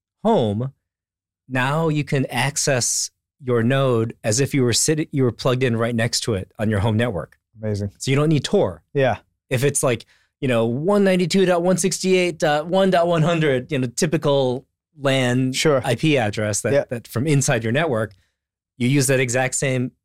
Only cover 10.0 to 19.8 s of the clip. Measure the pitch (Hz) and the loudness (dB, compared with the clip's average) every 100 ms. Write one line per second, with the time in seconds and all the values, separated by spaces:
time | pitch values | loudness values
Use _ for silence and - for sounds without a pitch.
10 | - _ _ _ 135 117 113 123 175 208 | -6 _ _ _ -2 0 0 -2 0 2
11 | 196 185 175 196 180 175 180 175 190 - | 2 2 2 2 2 2 2 0 0 -2
12 | 185 185 180 165 160 151 170 190 196 175 | 0 2 0 0 0 0 0 2 4 4
13 | 170 165 156 165 151 127 127 135 127 - | 2 2 2 2 2 0 -2 -4 -4 -2
14 | 170 160 147 139 131 123 - _ _ 156 | -2 0 2 2 0 -2 -8 _ _ -6
15 | 135 135 123 123 131 131 160 135 131 117 | 0 2 2 0 0 0 2 2 0 0
16 | 160 135 107 110 107 101 107 139 - 120 | 2 2 0 -2 -4 -2 0 0 0 -6
17 | - 117 151 139 127 120 113 131 165 110 | -6 -4 0 2 2 0 0 -2 0 -2
18 | 110 - _ _ _ _ _ - 123 143 | -4 -8 _ _ _ _ _ -4 0 2
19 | 131 131 127 131 127 - 139 127 | 2 0 0 0 -2 -2 -2 -2